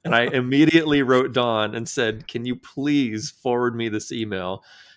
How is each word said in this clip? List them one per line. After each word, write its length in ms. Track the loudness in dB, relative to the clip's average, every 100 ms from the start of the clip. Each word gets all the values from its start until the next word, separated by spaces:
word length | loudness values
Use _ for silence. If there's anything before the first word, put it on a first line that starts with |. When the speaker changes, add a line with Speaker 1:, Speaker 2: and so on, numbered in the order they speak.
Speaker 1:
And 120 | 0 2
I 60 |
Speaker 2:
<laughs> 100 | 2
Speaker 1:
immediately 720 | 0 2 4 6 4 4 2
wrote 280 | 4 4 2
Don 440 | 0 0 0 -2 -4
and 120 | -6
said, 400 | -2 -2 -4 -10
"Can 160 | -8 -6
you 100 | -8
please 720 | -10 -6 0 0 0 -4 -10
forward 460 | -6 -2 0 0 -2
me 120 | -4
this 240 | -4 -6
email?" 520 | -6 -6 -4 -6 -8 -12 -20 -20